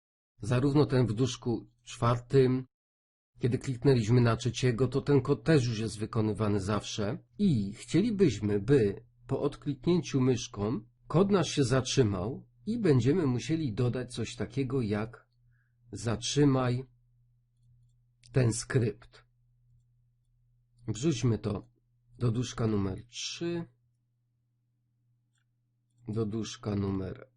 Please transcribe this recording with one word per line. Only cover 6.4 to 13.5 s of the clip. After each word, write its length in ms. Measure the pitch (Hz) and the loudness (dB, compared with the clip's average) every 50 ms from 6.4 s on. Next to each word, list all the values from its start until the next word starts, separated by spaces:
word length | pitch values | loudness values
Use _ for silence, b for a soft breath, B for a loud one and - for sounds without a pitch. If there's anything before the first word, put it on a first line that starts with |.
| 110 104 104 104 | 0 0 0 0
zawsze. 580 | 92 98 107 101 - - - - 104 98 135 180 - _ _ | 0 -2 -2 -2 -4 -6 -6 -4 -4 -4 -4 -6 -10 _ _
I 360 | - 208 196 147 110 98 98 104 | 0 2 2 2 2 0 -2 -6
chcielibyśmy, 840 | - - - - - 202 247 214 185 202 151 107 104 107 104 104 104 | -12 -6 -2 0 0 0 0 2 2 2 2 2 0 -2 -2 -2 0
by 440 | 98 117 143 135 110 98 92 - - _ _ _ - | 2 2 4 4 4 2 0 -4 -10 _ _ _ -8
po 140 | - - - | -6 -4 -2
odkliknięciu 800 | - 143 - - - 147 139 - - 170 175 175 135 - - 135 | -2 -4 -6 -6 -8 -8 -8 -4 -2 0 0 0 0 0 0 2
myszką 600 | 127 131 127 117 - - - 101 101 107 131 208 - - _ _ _ | 2 2 2 0 -4 -8 -8 -6 -4 -4 -4 -4 -8 -12 _ _ _
kod 240 | - - 160 202 196 | 0 2 2 4 4
nasz 180 | 202 185 156 - | 4 2 2 0
się 140 | - 151 139 | 0 0 2
zatrzymał 840 | 107 127 131 - - - 131 123 104 98 92 87 113 143 - - _ _ _ - | 2 2 0 0 2 2 2 2 2 2 -2 -4 -4 -6 -8 -12 _ _ _ -8
i 120 | 202 226 | -6 -4
będziemy 480 | 240 208 170 139 127 107 131 156 190 160 | 0 2 4 4 4 4 4 2 2 2
musieli 480 | 135 123 120 - - | 0 0 -2 -2 -4